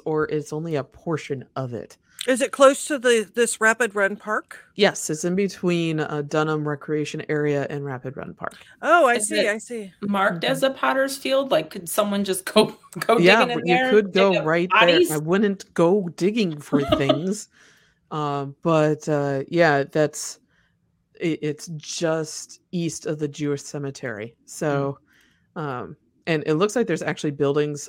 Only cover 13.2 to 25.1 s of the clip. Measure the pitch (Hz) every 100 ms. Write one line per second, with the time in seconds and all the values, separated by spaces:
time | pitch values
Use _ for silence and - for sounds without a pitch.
13.2 | 175 214 254 240 175 180 262 214 196 185
14.2 | 196 175 156 165 180 185 175 165 165 156
15.2 | 156 190 208 190 - - 170 208 175 -
16.2 | 180 233 190 151 - 143 139 151 139 143
17.2 | 185 214 - _ _ _ _ _ _ 156
18.2 | 147 143 139 139 170 160 151 151 156 147
19.2 | 143 139 139 170 165 139 143 160 151 -
20.2 | - - _ _ _ _ _ _ _ -
21.2 | 170 156 151 147 - 156 - - 165 160
22.2 | 156 - - - _ 180 165 - - 151
23.2 | 151 139 147 143 - 147 139 135 131 104
24.2 | 117 - - - 156 143 139 139 _